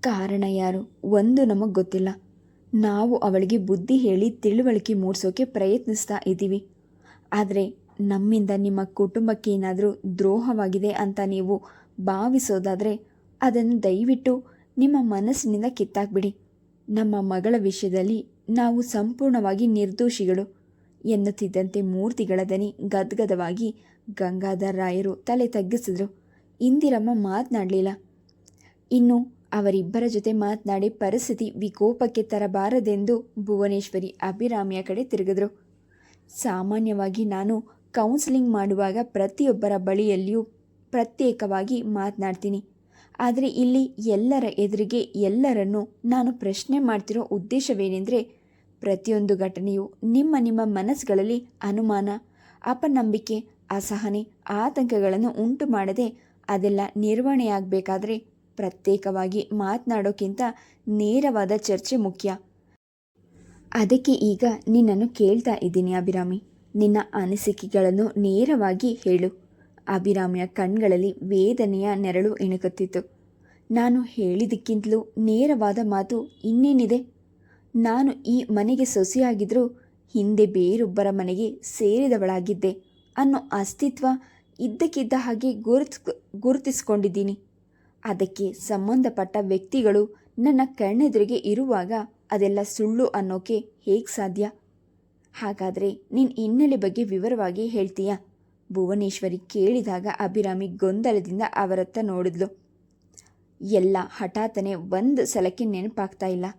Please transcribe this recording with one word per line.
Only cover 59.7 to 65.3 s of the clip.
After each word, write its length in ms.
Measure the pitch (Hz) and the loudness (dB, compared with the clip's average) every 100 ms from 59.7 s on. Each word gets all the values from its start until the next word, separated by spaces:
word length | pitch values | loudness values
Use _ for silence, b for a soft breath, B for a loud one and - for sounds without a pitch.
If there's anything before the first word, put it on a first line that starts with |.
| 226 240 226 196 202 196 196 247 269 b b - | -2 -2 -2 0 -2 -4 -2 -4 -4 b b -4
ನೇರವಾದ 640 | 208 208 240 285 226 190 214 | 0 2 2 2 0 0 -2
ಚರ್ಚೆ 380 | 214 190 - 262 | 0 -2 0 0
ಮುಖ್ಯ. 420 | 202 185 202 190 - _ _ _ _ _ _ _ _ b b b b | 0 -2 -6 -6 -12 _ _ _ _ _ _ _ _ b b b b
ಅದಕ್ಕೆ 380 | 240 214 262 262 | -2 2 2 4
ಈಗ 300 | 262 214 202 240 220 - | 2 2 2 0 0 2
ನಿನ್ನನ್ನು 420 | 226 233 196 233 | 4 4 4 0
ಕೇಳ್ತಾ 480 | - 202 | 2 4